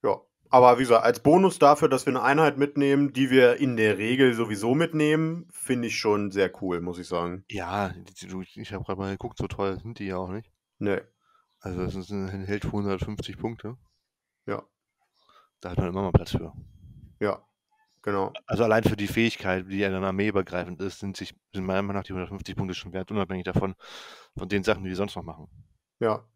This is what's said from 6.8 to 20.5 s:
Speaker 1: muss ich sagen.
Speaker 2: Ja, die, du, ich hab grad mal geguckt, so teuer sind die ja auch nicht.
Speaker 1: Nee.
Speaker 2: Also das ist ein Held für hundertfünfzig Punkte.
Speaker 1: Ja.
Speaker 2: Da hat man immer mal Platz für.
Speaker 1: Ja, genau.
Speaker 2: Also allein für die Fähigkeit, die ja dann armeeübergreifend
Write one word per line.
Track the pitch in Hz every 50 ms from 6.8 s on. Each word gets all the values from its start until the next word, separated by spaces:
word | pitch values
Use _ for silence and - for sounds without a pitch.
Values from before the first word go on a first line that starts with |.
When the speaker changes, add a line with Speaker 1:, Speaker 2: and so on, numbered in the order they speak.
Speaker 1:
muss | 85 90 87 87
ich | 90 -
sagen. | 90 87 87 87 87 95 95 _
Speaker 2:
Ja, | 110 101 90 87 92 104 101 92
die, | 90 90 95 - - - - 92
du, | 92 95
ich | 92 - - 107 110 - 107
hab | 95 -
grad | - 98 92
mal | 98 95
geguckt, | 98 95 - - - -
so | 110 92
teuer | - - 101 98 95 90
sind | - 110 117 -
die | 104 95
ja | 92 90
auch | 92 90
nicht. | 92 107 113 _ _ _ _ _ _ _
Speaker 1:
Nee. | 104 101 98 92 - _ _ _ _ _ _ _ _ _ _ _
Speaker 2:
Also | _ 98 90 90 92
das | 87 87
ist | 95 90 -
ein | 104 98 95 95
Held | 98 98 95 95 101 104 -
für | - -
hundertfünfzig | 104 101 101 98 92 - - 104 101 - - 95 -
Punkte. | - 113 117 113 - 104 123 127 _ _ _ _ _ _ _ _ _ _ _ _ _
Speaker 1:
Ja. | - 104 - - _ _ _ _ _ _ _ _ _ _ _ _ _ _ _ _ _ _ _
Speaker 2:
Da | - 90
hat | 90 87
man | 95 87
immer | 90 95 101
mal | 92
Platz | 90 - 82 -
für. | - 87 87 82 - - - - _ - - - - - - - - _
Speaker 1:
Ja, | 107 104 95 - _ _ _ _ _ _ _ _ _ _ _ _ -
genau. | 104 101 98 95 - - - _
Speaker 2:
Also | - 113 101 117
allein | 113 110 113 113
für | - 110 101
die | 101 98
Fähigkeit, | - 113 113 117 - - - 98 92 92 92 95
die | 98 98
ja | 101 98
dann | 95 95 95
armeeübergreifend | 95 95 95 101 107 101 98 92 -